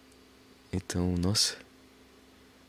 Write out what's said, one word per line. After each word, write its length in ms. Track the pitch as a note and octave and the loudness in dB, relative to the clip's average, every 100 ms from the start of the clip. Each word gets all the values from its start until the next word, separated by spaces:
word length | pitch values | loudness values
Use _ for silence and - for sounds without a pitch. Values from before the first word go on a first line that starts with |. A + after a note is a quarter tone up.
| - - - - - - - | -20 -20 -20 -20 -20 -20 -8
Então, 440 | F2+ - F2+ F2+ F2+ | -8 -4 -2 0 2
nossa. 400 | F2+ G#2+ - - - - - - - - - - - - | 2 2 0 -2 -14 -20 -20 -20 -20 -20 -20 -20 -20 -20